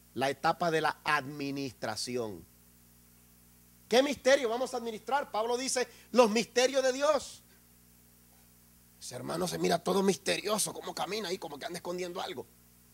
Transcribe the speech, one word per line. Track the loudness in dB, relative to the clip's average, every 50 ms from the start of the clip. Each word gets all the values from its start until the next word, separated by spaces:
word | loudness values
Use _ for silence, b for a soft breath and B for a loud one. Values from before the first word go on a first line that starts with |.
| _ _ _
la | -2 -2 -2
etapa | -2 0 0 0 0 2 0 2
de | 2 2
la | 2 0 -2 -2 0
administración. | 0 0 0 0 -4 -8 -6 -6 -6 -4 -4 -6 -8 -8 -6 -6 -6 -6 -6 -6 -6 -4 -4 -4 -6 -8 -12 -16 -20 _ _ _ -20 _ _ _ _ _ _ _ _ _ _ _ _ _ _ _ _ _ _ _ _ _ _ _
¿Qué | _ 4 4 4
misterio | 4 0 0 4 4 4 4 4 0
vamos | -2 -2 -4 -4 -4
a |
administrar? | -6 -6 -6 -8 -8 -4 -2 -2 -2 -2 -2
Pablo | -4 -4 -2 0 -2
dice, | -2 -2 -2 0 -2 -2 B B B B B
"Los | 6 6 6 6
misterios | 6 2 0 2 2 2 2 4 2 2 2
de | 2 2
Dios". | 2 2 2 2 2 0 -6 -14 -20 -20 _ -20 _ _ _ -20 _ _ _ _ _ _ _ _ _ _ _ _ _ _ _ _ _ _ _ _ _ _ _ _ _
Ese | -16 -14 -12
hermano | -10 -6 -6 -2 -2 -2
se | -2 -2
mira | 0 2 2 2 2 2
todo | 2 2 4 4
misterioso, | 2 2 2 0 -2 -2 0 0 0 0 0 0 -2 -4
cómo | -8 -10 -10 -6
camina | -6 -4 -4 -4 -6 -4 -4
ahí, | -6
como | -6 -6 -10 -10
que | -10 -10
anda | -10 -10
escondiendo | -8 -6 -6 -6 -4 -6 -6 -6 -8
algo. | -8 -8 -8 -10 -12 -14 -18 _ _ -20 -20 _ _ _